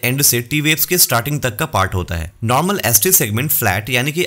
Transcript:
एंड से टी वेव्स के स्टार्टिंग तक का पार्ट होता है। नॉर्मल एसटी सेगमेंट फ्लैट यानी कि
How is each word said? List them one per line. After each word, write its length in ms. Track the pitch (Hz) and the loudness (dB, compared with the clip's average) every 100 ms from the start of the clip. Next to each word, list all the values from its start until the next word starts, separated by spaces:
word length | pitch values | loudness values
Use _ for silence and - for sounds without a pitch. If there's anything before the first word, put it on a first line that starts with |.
एंड 180 | 120 139 | -2 0
से 200 | 139 120 | 2 0
टी 200 | 120 151 | 0 0
वेव्स 240 | 151 156 - | 2 0 0
के 120 | 180 | 0
स्टार्टिंग 440 | - 120 131 147 | 2 0 0 -2
तक 160 | 127 107 | -2 -2
का 80 | - | -2
पार्ट 280 | 104 95 | 0 0
होता 220 | 92 85 85 | -2 -2 -4
है। 180 | 80 - | -8 -6
नॉर्मल 380 | 113 131 180 202 - | 0 0 0 0 0
एसटी 260 | - 185 | 2 2
सेगमेंट 400 | 180 123 107 147 | 2 2 0 -2
फ्लैट 380 | - 110 92 107 | 0 0 0 0
यानी 220 | 123 139 | 0 0
कि 140 | 156 | -2